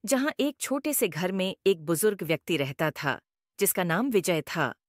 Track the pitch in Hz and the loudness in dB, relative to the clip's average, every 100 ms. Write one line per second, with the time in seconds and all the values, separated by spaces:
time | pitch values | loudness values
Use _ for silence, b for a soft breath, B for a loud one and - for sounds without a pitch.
0 | 214 254 285 - 277 - - 277 302 285 | 0 0 0 0 -2 -2 -4 -2 -2 0
1 | 208 151 180 190 185 - 190 185 151 165 | -2 0 -2 0 -2 0 2 2 0 2
2 | 214 202 156 160 - 160 135 139 156 - | 2 0 -2 -2 0 -2 -2 0 -2 0
3 | 147 123 _ _ _ - 202 - 180 165 | -4 -4 _ _ _ -2 0 0 0 0
4 | 269 214 175 165 - 170 131 - | 2 0 2 -2 -2 -2 -2 -2